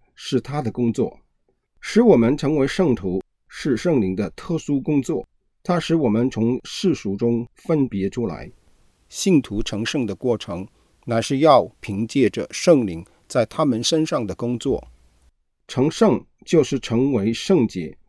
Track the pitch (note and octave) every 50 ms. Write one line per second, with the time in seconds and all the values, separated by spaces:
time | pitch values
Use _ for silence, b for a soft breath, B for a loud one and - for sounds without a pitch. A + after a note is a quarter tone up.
0 | _ _ _ - - - C#3 B2 - - C#3 D3+ C#3 A2+ - - B2 A#2 G#2 -
1 | A2+ - - - _ _ _ _ _ _ _ _ _ _ _ _ - - - G#3
2 | B3 A3+ E3+ B2 A2+ A#2 D3 C#3+ - C#3 D#3 D3+ C3+ C#3 - - F#3 D3+ A#2+ -
3 | F#2 F#2 F2 F#2+ - _ _ _ _ _ - - - D#3+ B2 G#2+ - F3 D#3+ C3
4 | G2+ F#2 F#2 F#2 G#2 E2+ - - - - E3+ D#3 - - C#3+ C#3 C3 - D3+ C#3+
5 | C3 - D#3+ D#3 - - _ _ _ _ _ _ - - F3 - - - E3 E3
6 | D3 A2+ G#2 A2+ A#2+ C3 - A2 A2 A#2 B2+ - - - - - - F#3 D3 -
7 | - G2+ G2 G2+ A#2+ A#2 A#2+ A#2 A#2+ - _ - - - E3 D3+ C3+ A#2+ - G2
8 | F#2+ G2 - B2+ A#2 G2 D#2 G#1 - - - _ _ _ _ _ _ _ _ _
9 | _ _ - - - G3+ F#3 C#3+ - - G#2 G#2 - - - G2+ A2+ - - D3+
10 | B2 G2+ G2 - - B2+ A#2 G#2 - - F2+ F2+ F#2+ G#2+ _ _ _ _ _ _
11 | _ - A2+ A#2 A2+ - C#3 C3 D3+ D#3+ C#3 A#2+ E2+ - - _ - - G2+ G2
12 | A#2 A2 - C#3 B2+ G2+ - - - - - - - F#3 E3+ C#3 A#2 G2 E2 D#2+
13 | F2+ b b b b - - C3 A#2 - - - D#3+ C#3+ A#2+ A2 B2 - E3+ D#3
14 | D#3+ D#3 D#3 C#3 A2+ G2 F2+ - B2 A#2+ B2 A#2 - C#3 A#2 - - - - _
15 | _ _ _ _ _ _ _ _ _ _ _ _ _ - - B2 C3 D3 - -
16 | A3+ G3+ B2+ - - _ _ _ _ - - E3 C3+ - C#3+ B2+ - - A#2 A#2
17 | C3 C#3 C3+ A2 G2 A2 A2+ - - - G3 E3 A#2 G#2+ - F#2 E2 D2+ D#2 -
18 | _